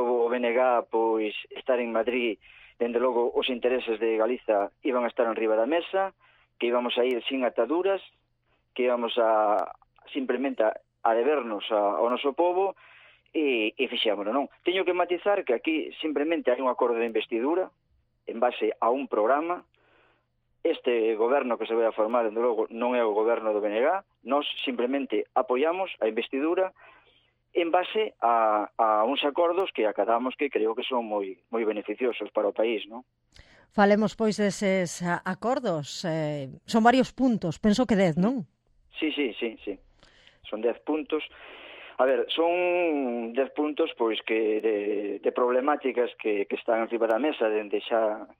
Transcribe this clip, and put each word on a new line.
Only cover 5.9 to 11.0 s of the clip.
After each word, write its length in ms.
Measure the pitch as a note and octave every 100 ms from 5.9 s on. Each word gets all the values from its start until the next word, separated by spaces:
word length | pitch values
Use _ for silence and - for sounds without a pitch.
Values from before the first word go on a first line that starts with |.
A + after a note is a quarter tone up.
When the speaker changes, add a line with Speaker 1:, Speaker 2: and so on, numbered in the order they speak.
| F#3+ F#3+ - _ _ _ _
Speaker 1:
que 160 | A#2+
íbamos 240 | B2 B2 B2
a 80 | B2
ir 160 | B2 -
sin 160 | C3+ A#2+
ataduras, 560 | - A#2 D#3+ F#3+ F#3+ - _ _ _ _ _ _
que 160 | - B2
íbamos 240 | A#2+ A#2 B2
a, 480 | A2+ A2 G#2 G#2 E2+ - _ _ -
simplemente 560 | D3 B2+ B2 C3+ B2+ A2
a, 80 | - _ _